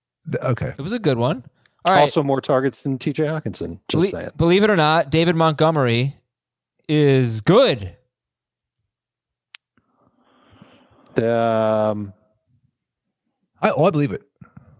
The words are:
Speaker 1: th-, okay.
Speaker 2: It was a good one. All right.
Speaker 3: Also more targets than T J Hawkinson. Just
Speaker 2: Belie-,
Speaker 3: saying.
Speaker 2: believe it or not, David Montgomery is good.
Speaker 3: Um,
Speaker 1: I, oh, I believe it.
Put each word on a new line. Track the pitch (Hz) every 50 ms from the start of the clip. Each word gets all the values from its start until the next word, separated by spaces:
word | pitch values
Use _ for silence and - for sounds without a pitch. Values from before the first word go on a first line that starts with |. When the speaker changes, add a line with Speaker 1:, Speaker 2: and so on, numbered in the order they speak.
| _ _ _ _ _ 160
Speaker 1:
th-, | 135 - -
okay. | 131 120 - - 123 -
Speaker 2:
It | -
was | 135 185 233
a | 240
good | 202 151 127
one. | 117 120 135 233 262 - - _ _ _ _ _ _ -
All | 175 190
right. | 180
Speaker 3:
Also | 151 139 - 165 139
more | 139 135 135
targets | - - 139 131 135 131 - -
than | - 139 135
T | 123 - 156
J | 135 - 156
Hawkinson. | 147 160 156 - 104 - - 85 82 160 - _ -
Just | - - 180
Speaker 2:
Belie-, | 208
Speaker 3:
saying. | - - 90 - -
Speaker 2:
believe | - 165 170 180 202 214
it | 214
or | 208
not, | 170 151 151 160 170 151 143
David | 151 160 165 175 165
Montgomery | 165 165 160 147 135 156 160 160 147 131 120 117 117 131 139 - _ _ _ _ _ _ _ _ _ _ _ _ _ _
is | - 151 151 147 139 135 131 127 117 113 107
good. | - - 180 247 269 214 143 110 98 87 - _ _ _ _ _ _ _ _ _ _ _ _ _ _ _ _ _ _ _ _ _ _ _ _ _ _ _ _ _ _ _ - - _ _ _ _ _ _ _ _ _ _ _ _ _ _ _ _ _ _ _ _ - - _ _ _ _ _ _ _ _ -
Speaker 3:
Um, | 123 113 117 117 117 117 113 113 110 110 110 110 107 107 107 104 104 104 101 98 _ _ _ _ _ _ _ _ _ _ _ _ _ _ _ _ _ _ _ _ _ _ _ _ _ _ _ _ _
Speaker 1:
I, | 175 220
oh, | - 139 156
I | 160
believe | - 147 147 113
it. | 95 - - _ _ _ - - _ - - - -